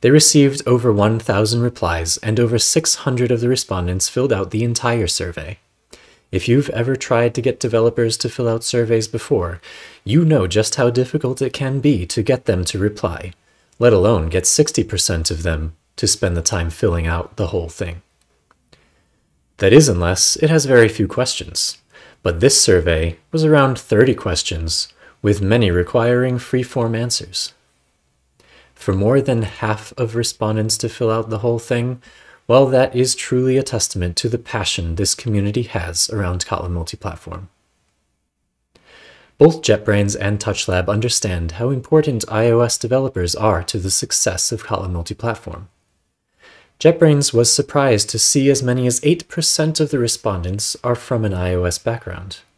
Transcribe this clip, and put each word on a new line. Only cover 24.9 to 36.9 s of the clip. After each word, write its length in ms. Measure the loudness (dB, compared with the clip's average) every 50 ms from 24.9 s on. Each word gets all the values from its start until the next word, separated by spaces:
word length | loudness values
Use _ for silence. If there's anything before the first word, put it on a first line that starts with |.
| _ _ -20 -20 _ _ 0
with 180 | 0 0 2
many 300 | 2 2 2 2 4 2
requiring 680 | 2 2 0 0 0 0 2 2 2 2 0 0 -2 -4
free-form 560 | -6 -4 -4 -4 -4 -2 -4 -4 -2 -2 -2
answers. 600 | -4 -4 -4 -4 -6 -8 -8 -10 -10 -10 -10 _ _ _ _ _ _ _ _ _ _ _ _ _ _ _ _ _ _ _ _ _ _ _ _ _
For 200 | _ -4 -2 0
more 280 | 2 2 4 4 2
than 200 | 2 2 0 0
half 500 | 0 -4 -6 -6 -4 -4 -4 -4 -6 -16 -6 -6
of 180 | -6 -4 -2
respondents 640 | -4 -4 -4 -4 _ -4 -2 0 0 -2 -2 -2 -4
to 100 | -4 -6
fill 220 | -6 -2 -2 0
out 220 | 0 0 -2 -4
the 80 | -6 -4
whole 180 | -2 -2 -2 -2
thing, 420 | -2 -2 -2 -2 -2 -4 -6 -8 _ -20 -20 -20 -20 -20 -20 _ _ _
well, 200 | 6 6 6 6
that 280 | 4 2 2 2 2
is 200 | 0 0 0 0
truly 420 | -6 -4 -2 -2 0 2 2 2 0
a 60 | 0
testament 520 | -2 -4 -4 -4 -4 -4 -4 -4 -2 -4 -2
to 120 | -4 -2
the 80 | -4 -4
passion 580 | -6 -6 -6 -4 -4 -2 -4 -4 -4 -4 -2
this 200 | -2 -2 -2 -2
community 480 | -4 -4 -2 0 0 0 0 -2 -2 -4
has 480 | -4 -6 -6 -6 -6 -4 -4 -4 -2
around 340 | -2 -4 -2 -2 -2 -4 -4
Kotlin 240 | -4 -6 -6 -4 -4
multi-platform. 800 | -4 -6 -6 -8